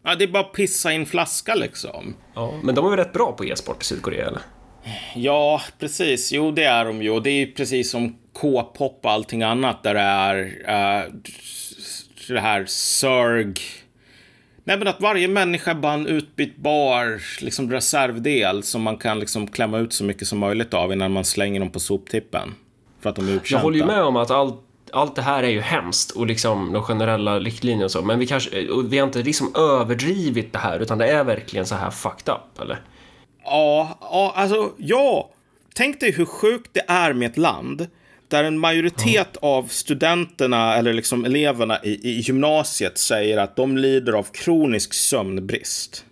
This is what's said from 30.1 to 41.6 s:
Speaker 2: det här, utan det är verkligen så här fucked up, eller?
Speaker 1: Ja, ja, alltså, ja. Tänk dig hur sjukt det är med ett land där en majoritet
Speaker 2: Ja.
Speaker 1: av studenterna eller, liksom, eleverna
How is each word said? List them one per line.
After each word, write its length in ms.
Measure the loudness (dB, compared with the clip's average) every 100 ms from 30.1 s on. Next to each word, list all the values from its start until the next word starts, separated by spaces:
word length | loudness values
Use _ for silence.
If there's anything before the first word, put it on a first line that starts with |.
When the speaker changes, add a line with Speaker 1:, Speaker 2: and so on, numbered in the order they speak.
| 0 0 -2 -2
Speaker 2:
det 60 | -4
här, 200 | -4 -2
utan 180 | -2 2
det 100 | 2
är 160 | 4
verkligen 420 | 2 -2 -4 -4 -2
så 100 | -4
här 160 | -4
fucked 420 | -4 -8 -6 -4
up, 260 | -4 -6 -14
eller? 200 | -10 -10 -12 -20 -20 -20 _ _
Speaker 1:
Ja, 540 | -2 2 4 2 0 -8
ja, 320 | -4 0 0 0
alltså, 360 | 0 0 -2 -6
ja. 520 | 0 2 4 2 -2 _ _ _ _ -2
Tänk 240 | -2 2
dig 120 | 0
hur 140 | 2 -2
sjukt 440 | 2 2 2 -4
det 100 | -6 0
är 260 | 2 4
med 180 | 2 0
ett 60 | 2
land 500 | 2 0 -8 -8 -8 _ _ -20 _
där 160 | 0
en 160 | 2 2
majoritet 680 | 2 2 0 0 2 2 2
Speaker 2:
Ja. 60 | -2 2
Speaker 1:
av 160 | 2 0
studenterna 1080 | -4 -2 0 2 2 -2 0 2 4 4 4
eller, 180 | 2
liksom, 320 | 2 0 0 0
eleverna 580 | 2 2 0